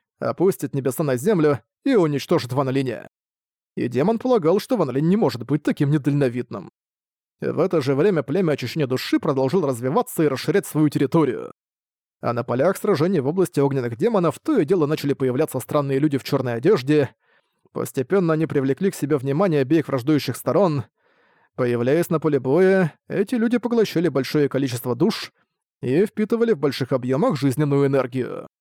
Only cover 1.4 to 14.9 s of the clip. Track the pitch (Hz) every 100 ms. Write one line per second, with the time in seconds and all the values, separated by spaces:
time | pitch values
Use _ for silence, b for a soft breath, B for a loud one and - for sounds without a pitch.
1.4 | 151 139 - _ 277 240 160 143 - 165
2.4 | 120 127 131 135 131 107 - _ _ _
3.4 | _ _ _ - 123 123 180 226 254 240
4.4 | 160 202 - 240 147 127 160 208 160 117
5.4 | 117 147 - - 143 151 131 143 131 120
6.4 | 117 104 82 - _ _ _ _ _ _
7.4 | 127 127 180 175 131 135 196 165 - 185
8.4 | 170 139 120 160 131 127 - 311 170 131
9.4 | 131 190 143 117 127 151 - - 151 131
10.4 | - 175 - 151 151 147 139 165 139 78
11.4 | 62 - _ _ _ _ _ _ 123 120
12.4 | 120 123 165 202 214 156 170 185 127 185
13.4 | 175 - 139 135 120 113 208 214 165 -
14.4 | - 277 147 190 147